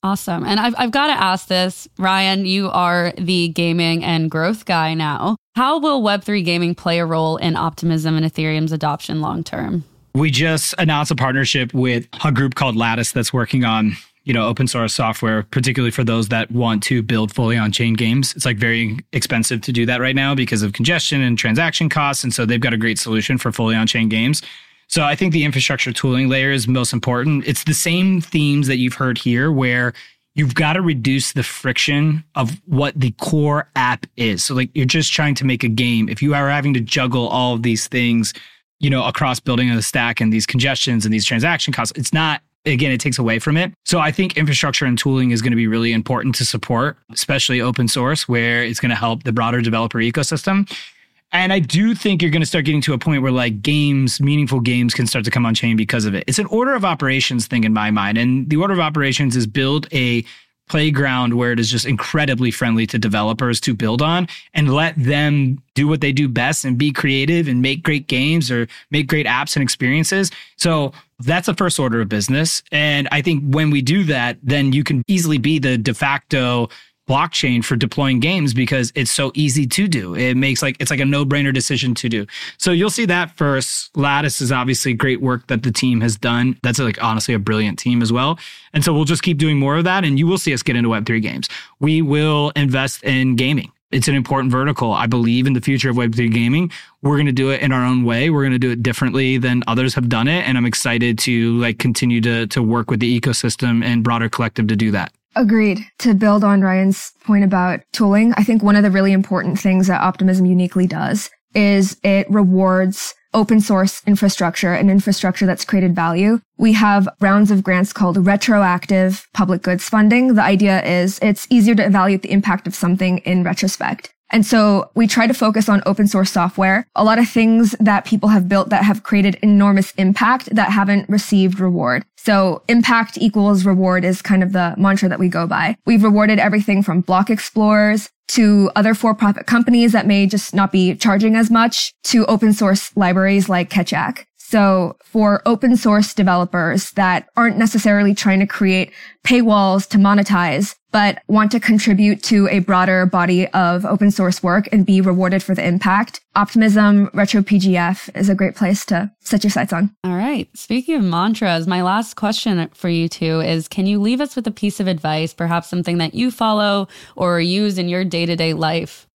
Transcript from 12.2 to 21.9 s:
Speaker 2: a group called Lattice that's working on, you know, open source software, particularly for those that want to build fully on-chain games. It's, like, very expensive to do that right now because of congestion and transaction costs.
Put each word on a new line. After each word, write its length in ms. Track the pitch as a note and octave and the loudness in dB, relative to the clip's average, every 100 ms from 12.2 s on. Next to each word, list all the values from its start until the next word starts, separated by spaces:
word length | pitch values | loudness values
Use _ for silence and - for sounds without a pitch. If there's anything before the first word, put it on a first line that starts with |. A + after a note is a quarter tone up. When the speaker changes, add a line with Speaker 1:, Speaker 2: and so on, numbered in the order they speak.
Speaker 2:
a 80 | D3+ | -2
group 220 | B2+ C#3 | 0 0
called 220 | B2+ C3+ A2+ | 0 -2 0
Lattice 360 | A#2 A2+ A#2 | 0 -2 -2
that's 220 | - A2+ | -4 -2
working 320 | B2+ A#2 C3 A#2+ | -2 -2 0 0
on, 320 | A2 G#2+ F2 - _ | 0 0 -2 -14 _
you 100 | - | -4
know, 140 | A#2+ A2 | -2 -2
open 200 | A2+ C3 | -2 -2
source 260 | B2 A2+ | -2 -4
software, 500 | - A2+ A2 A2+ A2 | -2 -2 -2 -2 -2
particularly 480 | G2+ - C3 C3 A#2+ | -2 -2 -2 -2 -2
for 120 | A2 | -2
those 260 | A#2+ A#2 G#2+ | -2 -2 -2
that 220 | A2+ A2 | -2 -2
want 320 | A#2 A#2 A2 | -2 0 -2
to 180 | - B2+ | -2 -2
build 320 | G#2+ A#2 G#2+ | 0 -2 -2
fully 240 | - A2+ A#2 | -2 -2 0
on-chain 380 | G#2+ G2+ A#2 A2 | -2 -2 -2 0
games. 400 | A#2 B2 C3 - | 0 0 -2 -4
It's, 100 | C3+ | -4
like, 120 | A2+ | -2
very 420 | A#2 A#2 A2+ A2+ - | -2 -2 -2 -6 -6
expensive 480 | B2+ - A#2+ A2 A#2+ | -6 -4 -2 -2 -4
to 100 | - | -4
do 140 | A#2 A#2 | -2 -2
that 120 | B2 | 0
right 160 | B2+ C3+ | -2 -2
now 200 | C#3 C#3 | -2 -2
because 260 | A#2+ A2 | -2 -2
of 120 | G#2 | -2
congestion 480 | G2+ A#2+ E3+ - C#3+ | -2 0 0 0 0
and 180 | B2+ A#2 | 0 0
transaction 500 | A#2+ A2+ E3 - | 0 0 0 0
costs. 340 | E3 | -2